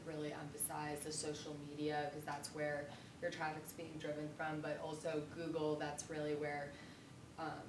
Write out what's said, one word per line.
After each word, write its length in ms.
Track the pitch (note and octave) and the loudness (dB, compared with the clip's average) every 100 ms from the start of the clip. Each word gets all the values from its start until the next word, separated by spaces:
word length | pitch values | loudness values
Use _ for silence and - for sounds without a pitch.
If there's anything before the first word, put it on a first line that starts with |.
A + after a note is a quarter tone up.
| D#3+ | -4
really 280 | D#3 D3+ | -2 0
emphasize 680 | D3 D3 D3 - D3+ D3 D3 D#3 | -2 -4 -2 0 0 0 0 0
the 60 | |
social 420 | D3+ D3+ D3 D#3 C#3+ C#3+ | 0 0 0 -2 -4 -4
media, 400 | D3 D3+ D3 D3 | 2 4 6 4
'cause 140 | D3+ D3 | 0 -2
that's 280 | C#3+ D3 | -2 -2
where 360 | D3+ D3+ D3 D3 - - - | 0 2 2 0 -6 -10 -2
your 100 | F3 | 0
traffic's 400 | E3 D#3 D#3 D3+ | 2 0 0 -4
being 260 | - D#3+ D#3 | -6 -6 -2
driven 280 | D3+ D3+ D3+ - | 0 0 0 0
from, 240 | D#3+ D#3 | 0 2
but 180 | D3+ D3 | 2 0
also 420 | D#3+ D#3 E3+ D3+ D3 | 0 0 2 2 0
Google, 440 | E3 E3 E3 D3+ D3+ | -2 2 4 6 4
that's 320 | D3 D3 - | 2 -2 -2
really 260 | D#3 D3+ D3 | 0 2 2
where, 380 | D3 C#3+ C#3+ - - - - - - - | 2 0 -2 -6 -10 -12 -14 -14 -10 -4
um, 220 | D#3+ - | -2 -2